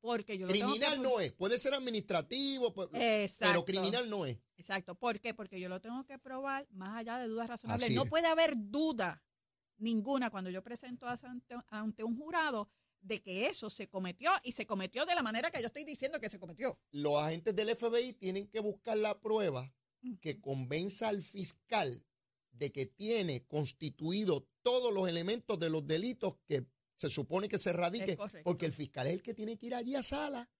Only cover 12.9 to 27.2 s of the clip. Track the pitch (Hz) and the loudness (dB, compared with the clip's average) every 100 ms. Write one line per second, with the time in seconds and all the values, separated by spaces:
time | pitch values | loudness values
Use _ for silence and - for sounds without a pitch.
12.9 | _ 190 214 - 185 262 392 220 - - | _ -6 -6 -4 0 0 0 -4 -6 -6
13.9 | 190 180 180 294 370 247 - 208 196 185 | -4 -4 0 2 2 2 -4 -2 -2 -2
14.9 | 240 - 349 240 220 311 320 233 285 302 | -2 0 2 2 0 -2 -2 -6 -6 -10
15.9 | 285 269 311 214 190 175 170 254 - _ | -4 -4 -4 -6 -10 -14 -4 -4 -4 _
16.9 | 143 147 147 151 165 165 196 214 226 233 | -2 4 4 4 0 0 0 2 2 2
17.9 | 233 254 240 185 185 202 220 214 202 - | 2 0 -2 -4 -2 -4 -4 -2 -4 -2
18.9 | 214 214 208 220 220 196 131 131 _ _ | 2 2 0 0 2 2 0 -6 _ _
19.9 | _ 254 202 160 143 139 135 127 151 185 | _ -10 -8 -6 -4 -2 -4 0 0 2
20.9 | - 220 202 - 202 185 - - 220 151 | 2 2 0 -4 -2 -2 -2 0 0 2
21.9 | 120 - _ _ _ _ 120 143 139 131 | -2 -12 _ _ _ _ -4 -4 -2 -4
22.9 | - 208 226 180 127 - 151 143 - 156 | -2 2 2 2 -2 -2 -2 -2 -2 -4
23.9 | - 156 190 208 143 - _ 247 247 247 | -4 -2 0 4 2 0 _ 2 4 2
24.9 | 196 185 170 175 233 - 196 165 160 143 | 2 2 2 2 0 0 0 2 0 2
25.9 | 160 226 247 196 - - 143 127 _ _ | 0 0 -2 -4 -4 -2 -2 -2 _ _
26.9 | - 151 151 | -6 -2 0